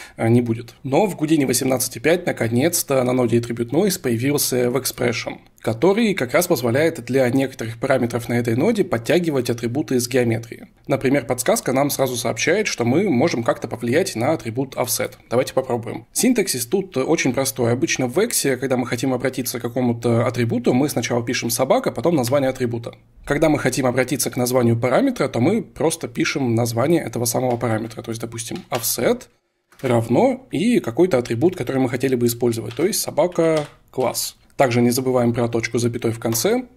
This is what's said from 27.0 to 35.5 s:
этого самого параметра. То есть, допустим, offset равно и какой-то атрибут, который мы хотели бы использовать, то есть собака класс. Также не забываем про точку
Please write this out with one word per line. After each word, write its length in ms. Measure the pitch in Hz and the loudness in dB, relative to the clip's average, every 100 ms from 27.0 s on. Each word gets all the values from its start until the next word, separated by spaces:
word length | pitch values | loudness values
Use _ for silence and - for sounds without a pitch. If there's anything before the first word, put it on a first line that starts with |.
этого 240 | - 120 120 | 0 -4 -2
самого 320 | 123 127 120 | 0 0 0
параметра. 460 | 123 110 113 - | 0 -2 -4 -10
То 80 | - | -10
есть, 100 | 113 | -8
допустим, 360 | 117 117 - 107 - | -8 -10 -10 -10 -8
offset 540 | 127 - - 135 240 - _ _ _ _ _ | -6 -4 -2 0 0 -6 _ _ _ _ _
равно 640 | 131 120 113 131 233 262 - | 0 0 2 4 4 2 -4
и 280 | 135 220 233 | -2 2 2
какой-то 380 | - 117 180 127 | 2 2 2 2
атрибут, 380 | 120 113 165 180 | 0 0 0 0
который 220 | 123 135 | -2 0
мы 120 | 131 | 0
хотели 240 | 120 139 | 0 0
бы 140 | 127 120 | 2 0
использовать, 480 | 117 123 117 113 117 | 2 0 0 -4 -2
то 100 | 175 | -2
есть 160 | 208 | -2
собака 640 | - 123 175 175 165 156 147 - _ | -4 0 0 2 2 0 -2 -10 _
класс. 480 | - 120 - - - _ - | -4 -2 -2 -8 -10 _ 0
Также 260 | 135 120 | 2 4
не 100 | 120 | 4
забываем 420 | 120 131 127 120 | 2 2 2 2
про 140 | 117 | 2
точку 320 | 120 | 0